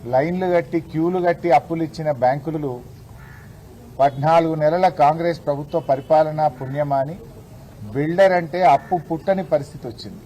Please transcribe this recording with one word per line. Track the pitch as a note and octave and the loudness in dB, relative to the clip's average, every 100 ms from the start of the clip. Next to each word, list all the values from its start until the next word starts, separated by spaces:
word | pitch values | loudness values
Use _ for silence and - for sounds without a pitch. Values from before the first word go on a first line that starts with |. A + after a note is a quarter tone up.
| A#2 | 0
లైన్లు | C3 D#3 F3+ F#3 F3 | 0 0 -2 0 0
కట్టి, | C3+ E3+ | 0 -6
క్యూలు | - D#3 E3 F#3 F3 | -4 -2 -2 0 -2
కట్టి | E3+ E3+ | -2 2
అప్పులు | D3+ - E3 | 2 2 -6
ఇచ్చిన | D#3+ E3 D#3 | -6 -4 -4
బ్యాంకులు | C3 B2 C#3+ D3 D#3 C#3+ B2 - - - - - - - - - - - - | 0 0 0 -4 -6 -6 -8 -14 -20 -20 -20 -20 -20 -20 -20 -20 -20 -18 0
పద్నాలుగు | C#3 C3 D3 E3 E3 D#3+ | 0 2 2 4 2 0
నెలల | D3+ E3+ F#3 | 0 2 0
కాంగ్రెస్ | F3 C#3+ D#3+ E3+ E3+ - | 4 2 4 -2 -2 -4
ప్రభుత్వ | C#3+ D3 E3+ | -4 -4 -4
పరిపాలన | - C3+ C3+ D#3 D#3 D#3 D3+ | -2 -2 2 2 2 0 -2
పుణ్యమాని | - C3+ C#3 D3 C#3 C3+ F#3 - - - - - - G#2 | -2 -8 -4 -2 -2 -2 -8 -16 -20 -20 -20 -20 -18 -8
బిల్డర్ | A#2+ D3+ F3 G3 | -4 -2 4 4
అంటే | F3+ E3 F3 | 4 -2 2
అప్పు | F3 C#3 - F3+ | 4 4 0 -6
పుట్టని | - E3 - F#3+ | -4 -6 -2 -2
పరిస్థితి | F3 D3+ C#3 C3 B2+ | 0 -2 -2 -12 -12
వచ్చింది. | A2 G#2 F2+ | -12 -16 -16